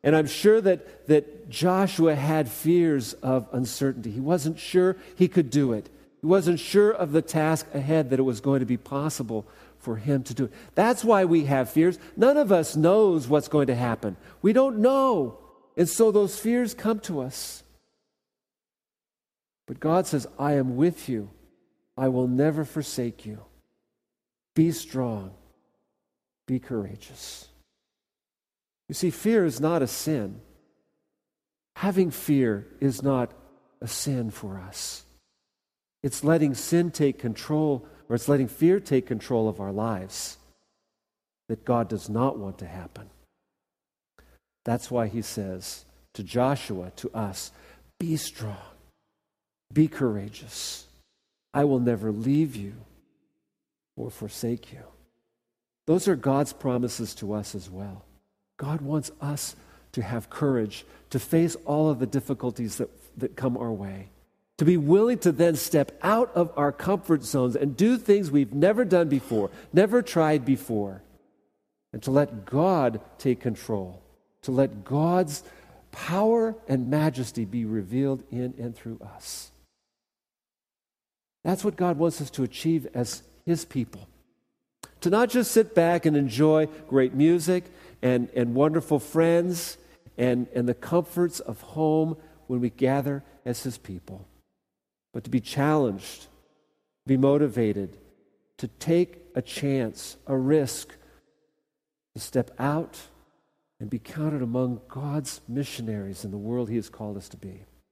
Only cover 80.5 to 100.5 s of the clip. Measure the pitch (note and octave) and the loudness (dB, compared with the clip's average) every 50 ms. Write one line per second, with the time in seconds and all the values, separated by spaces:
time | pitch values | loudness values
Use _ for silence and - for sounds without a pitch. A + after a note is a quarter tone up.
80.5 | _ _ _ _ _ _ _ _ _ _ _ _ _ _ _ _ _ _ _ D#3+ | _ _ _ _ _ _ _ _ _ _ _ _ _ _ _ _ _ _ _ -2
81.5 | F#3+ F#3+ - G#3 - - F3+ F3+ E3+ C#3+ E3 E3+ D#3 - D3 B2+ - - C3 A#2 | -2 0 -2 -4 -2 0 0 0 0 2 0 0 0 -4 -10 -10 -4 -4 -4 -4
82.5 | - - - D#3+ E3 D#3+ B2+ - - B2 A#2+ A2+ - - _ _ _ _ _ E3 | -4 -4 -2 0 0 0 -2 -4 -6 -4 -4 -4 -6 -14 _ _ _ _ _ -2
83.5 | E3+ D#3+ - _ - C3+ A#2 - - F#2+ G2 - _ _ _ _ _ _ _ _ | -2 -2 -4 _ -6 -6 -6 -6 -10 -20 -20 -20 _ _ _ _ _ _ _ _
84.5 | _ _ _ _ _ _ - - _ _ - F3 F#3 A3 B3 A#3 B3 B3+ A3+ - | _ _ _ _ _ _ -20 -20 _ _ 0 2 4 4 2 4 2 0 0 4
85.5 | - A3 A3 A3 - F3+ E3+ E3+ F3 E3+ - E3 D3+ D3 C#3+ B2+ A2 B2 D3+ D#3 | 4 4 4 4 4 4 4 4 2 2 2 2 2 2 2 0 2 2 4 6
86.5 | D#3 D#3 D#3 D3+ - - - - C3 C3+ C3 B2+ B2+ B2+ C#3+ D#3+ F3 F3 D#3 F3 | 6 4 2 0 -4 -14 -10 0 2 4 4 4 2 4 4 4 4 4 2 0
87.5 | F#3 F3+ F3+ - - - - - - _ - B2+ B2+ B2 A#2+ A2+ - B2+ A#2+ A#2+ | 0 0 -2 -6 -20 -20 -20 -20 -14 _ 0 2 2 2 0 -2 -2 -2 0 0
88.5 | A#2+ B2+ C#3+ D#3 D3+ E3 - - D#3 C#3 - - - D#3+ E3 E3 E3+ E3+ E3+ F3+ | 4 4 4 4 4 0 0 2 0 0 0 -2 0 2 4 4 4 2 2 0
89.5 | F3+ E3+ - - - - - _ - _ _ - _ - A#2+ B2+ B2 B2 A#2+ - | -4 -4 -6 -10 -12 -16 -20 _ -20 _ _ -18 _ -2 0 2 2 0 -2 -4
90.5 | - B2 A#2+ B2 A#2+ - - - E3 F3 E3 - - F3 F3 E3+ E3 - - - | -4 -2 -2 -2 -2 -4 -4 0 0 0 0 0 -2 -2 -2 -2 -2 -8 -10 -10
91.5 | A2 - - - - D#3 D#3 D#3 D#3 D#3 D#3+ E3 D#3 - - - - _ _ - | -12 -12 -14 -12 -4 -2 0 2 2 2 2 0 -4 -8 -12 -20 -20 _ _ -6
92.5 | B2+ B2 B2 A#2+ A2 - C3 B2+ C3 C#3+ C3+ C#3+ C#3 C#3 - - - _ _ B2 | -4 -2 -2 -4 -2 0 2 2 2 0 0 -2 -6 -6 -10 -16 -20 _ _ -8
93.5 | A#2+ - - C3+ A2+ - _ - F#2+ F2 _ - F#2+ F#2+ F#2+ _ _ _ _ _ | -8 -6 -6 -10 -10 -10 _ -14 -14 -14 _ -16 -18 -18 -18 _ _ _ _ _
94.5 | _ _ _ _ _ _ _ _ _ _ _ _ - A#2+ - B2 A#2+ B2+ G#2 - | _ _ _ _ _ _ _ _ _ _ _ _ -12 -12 -8 -2 -4 -4 -4 -2
95.5 | - C#3 C#3 D3 D#3 D#3 C#3 A#2 G2 G2 - - - - - - _ _ _ _ | -2 0 2 2 2 2 2 0 -2 -6 -10 -16 -18 -18 -20 -20 _ _ _ _
96.5 | _ _ _ _ _ _ _ _ _ _ _ C3 C3+ C3 C3 C#3 C#3 D3 D3+ C#3 | _ _ _ _ _ _ _ _ _ _ _ 0 2 4 4 4 4 4 2 0
97.5 | G#2 B2 A2+ G#2+ G2+ G2+ G2 F2+ - - _ _ _ _ _ _ _ _ _ _ | 0 0 0 0 0 -2 -6 -8 -12 -20 _ _ _ _ _ _ _ _ _ _
98.5 | _ - - A#2 _ _ - D#3 E3 F3 F3 E3+ - - - - - C3 B2 - | _ -12 -12 -12 _ _ -2 0 2 2 2 0 -4 -20 -20 -8 -8 -8 -8 -6
99.5 | - - C#3+ C#3 C3+ C3+ A#2+ A2 - - - - - - _ - C#3 C3 B2+ C3+ | -8 -6 -2 -2 0 0 -2 -4 -6 -10 -16 -16 -18 -18 _ -4 -2 0 2 4